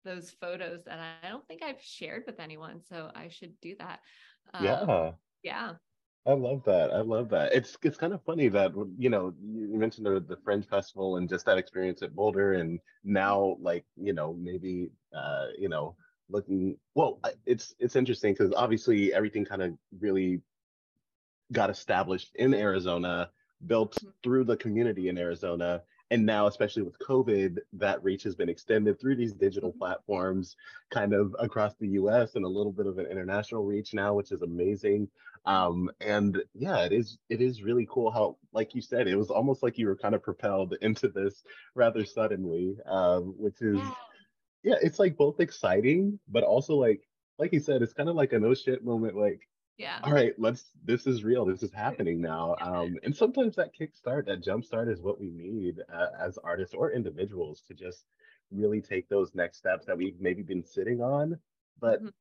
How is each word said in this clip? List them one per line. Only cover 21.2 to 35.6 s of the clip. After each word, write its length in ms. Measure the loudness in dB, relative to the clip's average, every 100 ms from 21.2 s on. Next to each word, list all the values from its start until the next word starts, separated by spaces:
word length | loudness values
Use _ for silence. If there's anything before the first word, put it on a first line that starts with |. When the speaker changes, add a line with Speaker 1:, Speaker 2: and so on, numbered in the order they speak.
| _ _ _
Speaker 2:
got 180 | 0 0
established 680 | -2 -2 0 0 -4 -6
in 180 | 2 4
Arizona, 760 | 4 2 2 0 -2 0 -2 -4 _ _ _
built 380 | 0 2 2 -2
Speaker 1:
Mm-hmm. 100 | -12 _
Speaker 2:
through 200 | 0 2
the 140 | 2 0
community 500 | 0 0 0 0 -2
in 80 | -2
Arizona. 640 | -4 -4 -4 -2 -2 -2 -6 _ _
And 140 | 2
now, 220 | 4 4 2
especially 360 | 2 -2 0
with 160 | -4 -8
covid, 600 | 0 2 4 4 2 -2 -10
that 300 | -4 -2 0
reach 200 | 0 -2
has 120 | -4
been 140 | -4 -4
extended 500 | -4 0 2 4 2
through 160 | 0
these 180 | 0 -2
digital 380 | 2 0 2 -6
Speaker 1:
Mm-hmm. 80 | -4
Speaker 2:
platforms 760 | -6 -6 -4 -2 0 -2 -4 -12 -20 -20 _
kind 220 | -2 2
of 220 | 4 2 0
across 360 | -2 0 -2
the 120 | -2 -2
U 200 | 2 4
S 240 | 4 4
and 100 | -2
a 40 | -2
little 220 | -2 -2
bit 120 | -2 -4
of 100 | -4
an 80 | -6
international 560 | -6 -2 -4 -2 -4
reach 280 | -2 -2 -4
now, 200 | -2 0
which 180 | 0 -2
is 100 | -6
amazing. 680 | -4 0 0 2 2 2 0 _ -20 -8
Um, 440 | 0 2